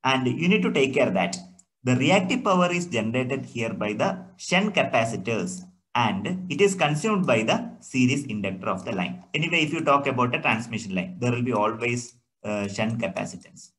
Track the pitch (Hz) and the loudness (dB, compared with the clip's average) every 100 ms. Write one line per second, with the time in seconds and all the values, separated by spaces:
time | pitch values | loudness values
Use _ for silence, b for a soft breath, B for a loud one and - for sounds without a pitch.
0 | 131 131 127 131 165 208 165 139 131 139 | 2 2 2 0 2 4 2 2 2 4
1 | 117 92 90 - - - _ _ 123 123 | 2 2 -2 -4 -12 -20 _ _ 0 2
2 | 143 190 185 254 220 185 180 175 175 117 | 4 4 4 0 2 4 2 0 -2 -2
3 | 107 123 123 135 123 120 113 98 107 107 | -2 -2 -2 -4 -6 -6 -4 -2 -4 0
4 | 180 - - - - 180 214 160 - 127 | -2 -2 -10 -16 -2 0 2 0 2 2
5 | 110 101 104 110 90 - - _ _ 120 | 0 -4 -4 -2 -4 -8 -14 _ _ 0
6 | 113 95 110 185 - 143 202 190 147 151 | 0 0 -4 -6 -6 2 2 4 0 2
7 | 220 208 143 113 110 220 - - - 131 | 2 2 4 2 2 0 -2 -12 -6 2
8 | 123 143 - 107 98 92 107 95 - 98 | 4 4 -2 -4 -4 -4 -4 -4 -4 -4
9 | 90 - - 151 165 165 151 160 147 143 | -4 -6 -6 -4 0 0 0 0 2 2
10 | 139 123 123 156 143 110 117 110 95 92 | 2 0 0 0 -2 -2 -4 -8 -4 -6
11 | 90 - 123 120 120 110 107 113 120 120 | -6 -4 -2 0 0 0 0 -2 -4 -4
12 | 120 _ _ _ 107 104 101 - 110 117 | -6 _ _ _ -6 -4 -4 -2 -2 -2
13 | 98 98 98 - - - - | -4 -4 -8 -10 -18 -20 -20